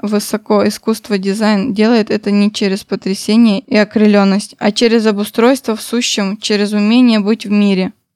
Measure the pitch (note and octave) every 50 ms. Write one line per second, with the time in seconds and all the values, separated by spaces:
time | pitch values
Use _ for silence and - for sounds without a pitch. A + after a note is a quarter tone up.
0 | - G#3 G#3+ G#3 - - - G#3 - - G#3+ G3+ G#3 G#3 G#3 - - A3+ A3+ G#3+
1 | - - G#3 F#3+ F#3+ G3 F#3+ A3 G#3+ G3 G#3+ G3 G3+ - G3 G#3 G#3+ A3+ B3 A3+
2 | A3+ - A3 G#3 - G3+ G3+ G3+ G3+ G#3 G#3 - G#3+ G3 F#3+ G3+ - - G3+ F#3+
3 | - F#3+ F#3+ - - - G#3+ A#3 A#3+ A3+ G3 G3 - - - G#3+ G#3 G#3 - A3
4 | G#3+ G#3+ G3+ G3+ G3 G3 F#3+ G#3 - - - - - G#3 G#3 - B3 A3+ A3+ A#3
5 | G#3+ A3 G#3 G3 G#3 - - A#3+ A3+ B3 C#4 C4 - - G#3+ A3 - - A#3 A#3+
6 | A#3+ - - A3 G3+ F#3+ G#3 - - - G#3+ G3+ G#3 G3+ G#3+ G#3 G#3 G#3+ A#3 B3+
7 | B3+ A#3+ A3 G#3+ F#3+ G3+ A3+ A3 - G3+ G#3 G#3 G#3 G3+ G3 F#3 F#3 F#3+ - _
8 | _ _ _